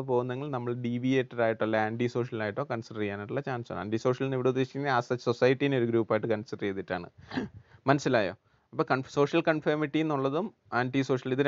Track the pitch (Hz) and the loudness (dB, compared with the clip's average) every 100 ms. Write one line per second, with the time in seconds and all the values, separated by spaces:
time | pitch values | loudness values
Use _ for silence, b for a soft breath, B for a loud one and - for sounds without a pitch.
0 | 135 123 127 127 147 127 120 123 120 120 | 0 0 0 -4 -4 -4 -4 -4 -2 -2
1 | 127 131 127 120 113 110 110 110 107 117 | 2 2 0 0 0 2 2 2 0 0
2 | 123 123 120 113 107 101 143 117 - 110 | 0 0 -2 -4 -4 -4 -4 -6 -6 -6
3 | 101 101 104 127 139 120 - 90 101 113 | -4 -4 -6 -6 -4 -6 -6 -8 -4 0
4 | 127 123 135 131 127 131 127 139 143 123 | 0 0 0 0 2 2 0 -2 0 0
5 | - 123 123 117 127 135 143 131 117 113 | 0 -2 -2 4 4 4 2 2 4 2
6 | 110 110 117 107 - 104 104 95 87 90 | 2 0 0 -2 -4 -6 -4 -4 -4 -6
7 | 87 - B B 208 B B B 131 143 | -8 -16 B B -6 B B B 2 2
8 | 143 120 92 101 _ _ _ 127 160 135 | 2 2 0 -4 _ _ _ -4 0 -2
9 | 131 147 143 165 165 156 165 151 151 156 | 0 2 2 2 2 2 0 0 0 0
10 | 156 143 135 151 208 - - 117 127 135 | 0 0 0 -2 -4 -10 -4 -2 0 0
11 | 135 127 131 131 | 0 0 0 2